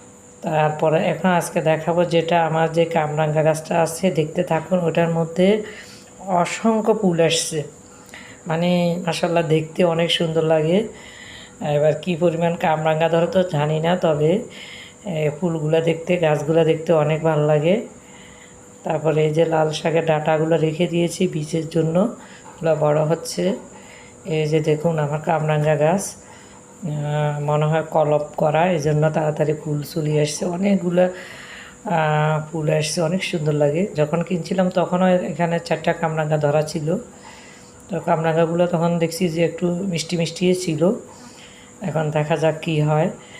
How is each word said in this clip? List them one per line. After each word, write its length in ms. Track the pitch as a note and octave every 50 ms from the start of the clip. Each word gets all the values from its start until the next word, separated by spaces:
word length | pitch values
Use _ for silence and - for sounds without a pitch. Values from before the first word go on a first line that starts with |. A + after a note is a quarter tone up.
| - - - - - - - - -
তারপরে 560 | F3 D#3 D#3 D3+ D3+ D3+ - E3 D#3 D3+ E3+
এখন 300 | G3+ F3+ D#3+ - - F#3
আজকে 320 | F3 E3+ - - - F3+
দেখাবো 440 | D3+ D#3+ D#3 D#3 D#3 F3+ E3 F3 F3
যেটা 420 | D#3 D#3+ E3 D#3+ E3 F3 E3+ E3
আমার 260 | D#3 D#3 D#3+ E3 D#3+ D#3
যে 120 | E3+ E3
কামরাঙ্গা 580 | E3 - E3 D3+ D3 D3 D3+ D#3+ D3+ D3+ D#3 D#3
গাছটা 400 | D#3+ D#3 D#3 - - F3+ E3+ E3
আছে, 280 | D#3 D#3+ - - F#3
দেখতে 320 | F3+ E3 D3 D3+ - F3+ F3+
থাকুন। 360 | - E3 D#3 D#3 - F#3 F3+
ওটার 300 | E3+ E3 D#3 F3 E3+ E3
মধ্যে 540 | E3 E3 E3 D#3+ - - F3+ F#3+ G#3+ G#3+ G#3+ - - - - - - - - - - -
অসংখ্য 760 | F#3 G3 F#3 F3 E3+ - - - - A3+ A3 G#3+ G3+ A3 A3
ফুল 260 | G#3+ G3 F#3 E3+ D#3+
আসছে, 420 | E3 D#3 - - - - D#3+ D3+ C#3 - - - - - - - - - - - - - - - -
মানে 500 | E3+ D#3+ E3 F3 F3+ F3+ F3 F3 F3 E3+ F3 -
মাশাআল্লাহ 360 | E3 D#3 - - E3+ E3 E3+ E3
দেখতে 420 | D3 D#3 D#3+ D#3+ D#3 - - F#3
অনেক 260 | E3+ E3 E3 E3+ E3
সুন্দর 320 | E3+ - E3+ D#3+ D#3+ E3 D#3
লাগে। 460 | D#3+ D#3+ D#3 D#3 D#3+ F3 G3+ A#3 - - - - - - - - - - - - - - -
এবার 320 | - D3+ D3 D3 D3 D#3 D3 D3+ -
কি 140 | F#3 F3
পরিমাণ 400 | D3 F3 E3+ D#3+ D#3+ E3+ E3+ E3+
কামরাঙ্গা 520 | - - E3+ D#3 D#3 D#3+ D#3+ D#3 D#3 E3 E3
ধরে 180 | E3 E3 E3+
তো 160 | F3 - F#3+ F3+
জানি 380 | F3+ D#3+ C#3+ D3 D3+ D#3 D#3
না, 160 | D#3+ E3+ F3+
তবে, 460 | F3 - E3 D3+ D3 D3+ D#3 F3+ A3 - - - - - - - - - - - - -
এ, 260 | G#3 E3 D#3 D#3 D3 D3+ -
ফুলগুলা 400 | F#3 E3+ E3 D#3+ D3+ D3+ D#3+ D#3+
দেখতে, 360 | E3 E3+ D#3+ - - - F3+
গাছগুলা 480 | E3+ E3 D3+ D3+ C#3 C#3+ D3 D#3+ E3 E3
দেখতে 280 | D#3 D#3+ D#3 - - E3+
অনেক 300 | D#3 D3 D3+ D#3+ D#3 D#3+
ভালো 240 | D#3+ D#3 D3+ D3+
লাগে। 400 | D3+ D3+ D3+ D3 E3+ G3 A#3+ - - - - - - - - - - - - - - - - - - - - -
তারপরে 400 | F3 E3 D3+ D3 D#3 D3 D#3 D#3
এই 60 | D#3
যে 140 | D3+ E3 E3
লাল 260 | D#3+ D#3+ D#3 D#3 D#3
শাকের 360 | D3+ - - E3+ D#3 E3 D#3
ডাঁটাগুলো 500 | D#3+ D#3 D3+ D3+ E3 D#3 D#3 D#3+ D#3+ E3
রেখে 300 | D#3 D#3 D#3 D3+ D#3 F3
দিয়েছি 400 | D#3+ E3 E3+ E3+ E3 - - F#3+
বীজের 420 | F3+ - D#3 D3+ - - D#3+ D3+ D3+
জন্য, 300 | - D#3+ D#3 D#3+ D#3+ F3+
ওগুলো 760 | G#3 B3 - - - - - - - - - - D#3+ D#3+ D#3 D3
বড় 240 | D3+ D3+ D3 D#3 D#3
হচ্ছে। 520 | D3+ E3 E3 - - - - F3+ F3+ A3+ - - - - - - - - - - - - - -
এই 220 | F3 D#3 D#3 D#3
যে 140 | D3 D#3 D#3
দেখুন 380 | D3+ D#3+ D3+ D3+ - E3+ E3 D#3
আমার 220 | D3 C#3 D3+ D3+
কামরাঙ্গা 560 | D3+ F3+ E3 D#3 D#3 D#3 D3+ D3+ D3+ D#3 D#3
গাছ, 400 | C#3+ D3+ D#3 F3+ G3+ - - - - - - - - - - - - - - - - -
আহ, 580 | D3 D3+ D3 D3 D3 D3 D3+ D3+ D3 D3 D3
মনে 260 | D3 C#3+ D3+ D3+ D3+
হয় 160 | D3+ D#3+ D#3+ D#3
কলপ 420 | - - E3 D3+ D3 D3+ D3 D3 - -
করা, 360 | - D#3+ D3+ D3 D#3 E3+ F#3 F3+
এই 60 | D#3
জন্য 320 | C#3 D#3 D3+ D3+ D#3 D#3
তাড়াতাড়ি 440 | D#3 E3+ D#3 D3+ D3+ - D3+ D3 D3+ D3 -
ফুল 180 | D3+ D3 D3 C#3+
চলে 380 | - - E3 D3+ D3+ D3+ D3+
আসছে, 240 | D3 D3+ - - G3
অনেকগুলো, 600 | F3+ F3 F3 G3 G3+ G3 F3+ E3+ F3+ F3 F3+ F3+
আহ, 1500 | F3+ F#3 - - - - - - - - - - - - - - G#3+ F3 D#3+ D#3 D3+ D3+ D3+ D3+ D#3 D#3 D3+ D3+ - -
ফুল 180 | D#3+ D3+ D3+
আসছে, 300 | D#3 D#3 D3+ - - F3
অনেক 240 | E3 D#3 F3+ F#3+ -
সুন্দর 280 | - - E3 D3 D3+ D3
লাগে। 340 | D3 D3 C#3+ D3 E3+ G3 G#3+ -
যখন 280 | D3 D3+ D3 E3 E3+ E3+
কিনছিলাম 480 | - F#3+ E3 D#3+ - F#3 F#3 F#3 F3+
তখনও 360 | - F3+ E3 - F3+ F3+ F#3
এখানে 520 | F#3 F3+ F3+ - - D#3+ D3 F3 E3 E3+ E3+
চারটা 340 | E3+ - E3 D#3+ - E3+ E3
কামরাঙ্গা 460 | - E3+ D#3+ D#3 D#3+ D#3 D3+ D#3 D3+
ধরা 240 | D3 C#3+ C#3+ D#3 D3+
ছিল, 340 | D3+ - E3 D3 D#3 F3+ A#3 - - - - - - - - - - - - - - - - - -
তো 120 | F3+ D#3+
কামরাঙ্গাগুলো 680 | - F3 E3+ D#3 D#3+ E3 D#3 E3 E3+ D#3+ E3 F3 F3
তখন 320 | E3+ F3 D#3+ E3+ E3+ E3+ E3+
দেখছি 300 | E3 D#3+ - - F#3 F3
যে 160 | D#3 E3+ E3+
একটু 220 | D#3+ D#3+ - F3+ F3 F3
মিষ্টি 420 | F3 G3 G3 E3+ D#3 - - F3+
মিষ্টি 380 | E3 E3+ D#3 - - F3+ F3+ F3+
ছিল, 380 | F3+ - E3+ D#3 D3 E3 F#3 A#3+ - - - - - - - - - - - - - - - - -
এখন 300 | G#3 E3 D3 D#3 D#3 D3+
দেখা 260 | D3+ D3+ D3+ D3+ E3+
যাক 240 | D3 D#3 D#3+ D#3 D#3
কি 200 | - E3+ D#3+ D3+
হয়। 300 | D3 D3+ D#3 D3+ E3 G3+ - - - - - -